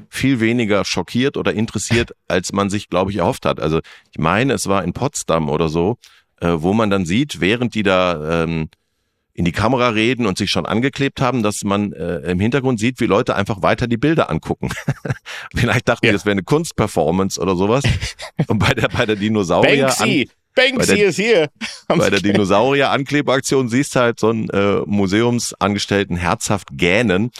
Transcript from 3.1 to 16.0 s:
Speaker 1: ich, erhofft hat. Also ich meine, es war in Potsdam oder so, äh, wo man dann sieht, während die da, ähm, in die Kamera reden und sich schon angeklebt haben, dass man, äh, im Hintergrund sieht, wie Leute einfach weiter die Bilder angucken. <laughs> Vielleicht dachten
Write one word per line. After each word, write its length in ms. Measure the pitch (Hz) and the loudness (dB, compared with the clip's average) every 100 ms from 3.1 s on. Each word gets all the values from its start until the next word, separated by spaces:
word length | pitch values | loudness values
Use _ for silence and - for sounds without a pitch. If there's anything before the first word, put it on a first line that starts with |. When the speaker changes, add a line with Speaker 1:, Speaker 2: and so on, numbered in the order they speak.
Speaker 1:
ich, 60 | 101 | 0
erhofft 280 | 101 135 76 | -2 -2 -2
hat. 140 | 65 | -2
Also 180 | 78 80 - - _ | -2 -2 -4 -14 _
ich 80 | - | -4
meine, 360 | 78 98 135 | 0 2 0
es 120 | 110 104 | 0 0
war 160 | 98 | -2
in 100 | 87 | -2
Potsdam 560 | - 135 - - 80 76 | -4 -6 -4 -2 0 0
oder 180 | 78 82 | 0 0
so, 300 | 80 87 120 - _ _ - | 0 0 -2 -10 _ _ -6
äh, 80 | 87 85 | -2 0
wo 160 | 85 | 2
man 180 | 110 107 | 2 2
dann 160 | 98 82 | 0 0
sieht, 340 | 104 147 80 | -2 -2 -2
während 360 | 87 120 123 110 | 0 0 -2 0
die 80 | |
da, 580 | 104 92 90 80 76 85 | 2 2 2 0 -2 -2
ähm, 260 | 82 82 80 _ _ _ _ _ _ | -2 -4 -6 _ _ _ _ _ _
in 100 | - | -4
die 80 | 85 | -2
Kamera 380 | 82 110 127 120 | 0 0 2 2
reden 360 | 107 113 123 113 | 2 0 0 -2
und 100 | 92 | -2
sich 120 | 98 | -2
schon 160 | 95 78 | -2 -2
angeklebt 540 | 104 131 - 139 - | 0 -2 -2 -4 -2
haben, 240 | 127 127 | -2 0
dass 180 | 104 104 | -2 -2
man, 300 | 104 101 104 | -2 -2 -2
äh, 260 | - 85 87 73 | -4 -6 -4 -2
im 100 | 90 | 0
Hintergrund 400 | 107 143 127 120 | 0 0 0 0
sieht, 180 | 117 127 | -2 0
wie 60 | 113 | 2
Leute 300 | 98 - - | 2 2 0
einfach 260 | 101 101 | -2 0
weiter 240 | 85 110 120 | 2 2 0
die 100 | 117 | 0
Bilder 320 | 143 156 101 | 2 0 0
angucken. 400 | 80 - 82 - - - - - | -2 -4 -6 -6 -6 -6 -6 -6
<laughs> 440 | - - - - | -8 -12 -16 -8
Vielleicht 340 | - 117 120 - | -2 0 2 0
dachten 180 | 117 | 2